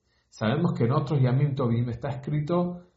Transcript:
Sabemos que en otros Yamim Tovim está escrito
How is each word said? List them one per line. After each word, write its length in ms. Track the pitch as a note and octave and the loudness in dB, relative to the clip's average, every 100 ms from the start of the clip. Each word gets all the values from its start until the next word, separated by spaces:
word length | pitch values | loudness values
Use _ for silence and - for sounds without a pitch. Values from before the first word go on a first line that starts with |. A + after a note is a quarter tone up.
| _ _ _ | _ _ _
Sabemos 440 | - A2 C#3+ F3 | -4 -2 0 0
que 120 | - A#2 | 2 2
en 80 | |
otros 260 | D3 D3 D3 | 2 0 2
Yamim 320 | B2+ C3 D3 | 2 4 2
Tovim 360 | C3 B2 A#2 B2 | 0 0 0 -2
está 180 | A2+ C#3 | -4 -6
escrito 800 | C3 - D3+ D3 F3 F3+ F3 - | -8 -4 -4 0 0 -2 -4 -14